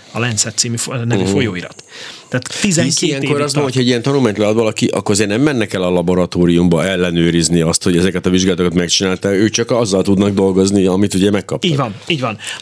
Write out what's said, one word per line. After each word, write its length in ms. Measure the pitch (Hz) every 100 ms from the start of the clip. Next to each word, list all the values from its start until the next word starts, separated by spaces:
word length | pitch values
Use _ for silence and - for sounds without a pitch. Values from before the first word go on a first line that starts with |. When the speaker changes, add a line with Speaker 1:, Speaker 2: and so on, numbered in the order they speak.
| -
Speaker 1:
a 80 | 107
Lancet 380 | 120 107 117 -
című 180 | 123 117
fo-, 280 | - 131
nevű 180 | 117 101
Speaker 2:
Mhm. 80 | 92
Speaker 1:
folyóirat. 540 | 98 117 90 - - - - - - -
Tehát 240 | 123 -
Speaker 2:
Hisz 80 | -
Speaker 1:
tizenkét 420 | 208 165 165 -
Speaker 2:
ilyenkor 260 | - 139 135
Speaker 1:
évig 120 | 143
Speaker 2:
az 120 | 147
van, 80 | 143
Speaker 1:
tart. 120 | 139
Speaker 2:
hogy 80 | 127
egy 60 | 123
ilyen 140 | 120
tanulmányt 360 | 123 143 120 101
leadva 200 | 104 110
valaki, 260 | 110 104 123
akkor 240 | - 101
azért 140 | 101 107
nem 120 | 107
mennek 320 | 151 131 101
el 100 | 98
a 80 | 90
laboratóriumba 920 | 90 87 92 87 87 87 85 90 82
ellenőrizni 760 | 90 92 90 85 85 85 80 85
azt, 220 | 80 82
hogy 140 | 98 87
ezeket 300 | 92 90 90
a 40 |
vizsgálatokat 440 | 90 92 87 90
megcsinálta, 600 | 85 85 - 98 92 101
ők 160 | 98 107
csak 200 | 117 117
azzal 320 | 120 113 95
tudnak 320 | 92 98 101
dolgozni, 520 | 98 98 95 98 101 95
amit 280 | 92 101
ugye 160 | 92 98
megkaptak. 400 | 101 - - 196
Speaker 1:
Így 60 | 139
van, 180 | 123 101 -
így 140 | 160
van. 180 | 123 104 - -